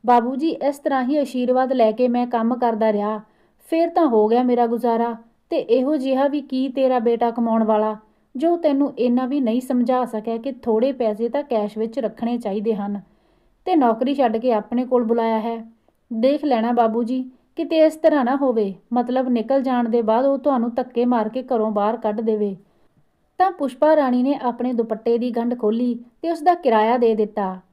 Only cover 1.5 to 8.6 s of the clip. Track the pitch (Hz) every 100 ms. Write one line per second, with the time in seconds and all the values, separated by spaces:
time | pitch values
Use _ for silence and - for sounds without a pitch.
1.5 | 254 262 254 220 220 247 240 247 233 226
2.5 | 247 247 220 220 208 208 214 214 _ _
3.5 | _ - 330 339 339 311 220 214 233 254
4.5 | 240 233 233 240 226 233 226 - _ _
5.5 | 330 - 247 262 311 262 262 277 285 277
6.5 | 262 262 262 262 254 233 233 233 240 226
7.5 | 226 214 214 214 214 _ _ _ 254 320
8.5 | 339